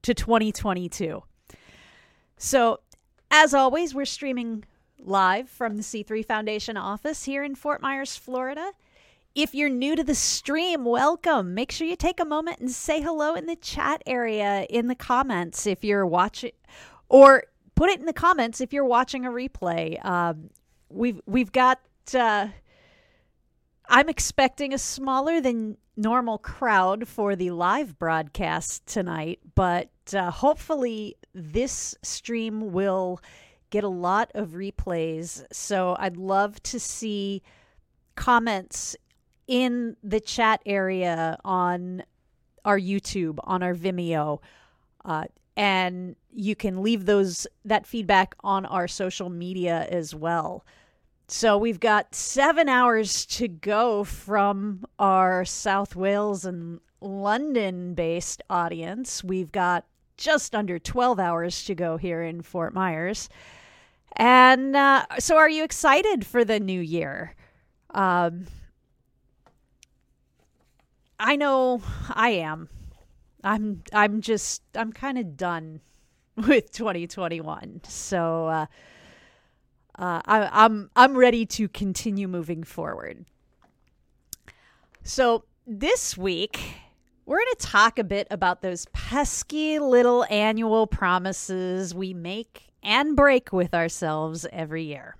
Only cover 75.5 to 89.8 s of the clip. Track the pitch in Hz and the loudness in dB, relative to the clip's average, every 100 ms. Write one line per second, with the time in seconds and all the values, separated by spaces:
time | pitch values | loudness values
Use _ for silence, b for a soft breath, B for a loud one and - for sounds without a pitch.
75.5 | 170 160 156 _ _ _ _ _ - 220 | -4 -10 -18 _ _ _ _ _ -4 4
76.5 | 262 - - 220 175 175 - 170 170 156 | 4 2 -8 -6 -4 -8 -8 -6 -6 -8
77.5 | 156 - 175 - - - 185 165 165 160 | -12 -14 -18 -16 -14 -4 -2 0 0 -2
78.5 | 160 156 b b b b b b b b | -2 -4 b b b b b b b b
79.5 | b _ _ _ - 180 170 - 214 202 | b _ _ _ -8 -6 -6 2 2 4
80.5 | 214 226 214 202 - 262 269 247 240 220 | 6 6 6 0 6 8 8 6 6 -2
81.5 | - 208 - 202 180 226 196 190 175 156 | -2 -4 -2 -4 -4 -4 -4 -4 -6 -6
82.5 | 165 165 - 160 - - - - _ _ | -8 -10 -8 -8 -8 -12 -16 -20 _ _
83.5 | _ _ _ _ _ _ _ _ - - | _ _ _ _ _ _ _ _ -20 -20
84.5 | b b b b b - - 247 226 _ | b b b b b -8 2 2 2 _
85.5 | _ - 202 294 494 - 185 190 170 208 | _ -14 -4 0 0 -2 -4 -4 -2 -6
86.5 | - - B B _ _ _ - 330 480 | -8 -12 B B _ _ _ -4 0 0
87.5 | 480 - 202 226 233 196 202 - 202 180 | -2 0 4 4 2 -4 -4 -4 -2 -2
88.5 | 175 190 175 - - - 254 285 - - | 0 -6 -8 -10 -10 -4 -2 -2 -4 -6
89.5 | 302 311 302 | -4 -2 0